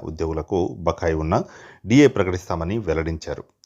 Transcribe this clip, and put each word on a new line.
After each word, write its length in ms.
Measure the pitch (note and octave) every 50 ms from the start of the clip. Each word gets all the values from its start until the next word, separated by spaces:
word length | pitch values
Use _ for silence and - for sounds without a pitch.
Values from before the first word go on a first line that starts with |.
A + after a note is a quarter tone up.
| -
ఉద్యోగులకు 720 | - D#2+ D#2+ E2 D#2+ D#2+ D#2 D#2 - G2+ F2+ E2+ - - -
బకాయి 340 | E2+ E2+ E2 - - D#2+ D#2+
ఉన్న 300 | D#2 D#2 D#2+ F#2 B2 F#3+ - - - - - - - -
డీఏ 220 | F#2 A#2 C#3+ D3 C3
ప్రకటిస్తామని 680 | - G2+ F#2+ F#2+ F2+ F#2 - - F#2 E2 E2 F2 G#2 A#2
వెల్లడించారు. 680 | G2+ E2+ D#2 D#2+ D#2+ E2 E2 E2 - - D2 - - _ _ _ _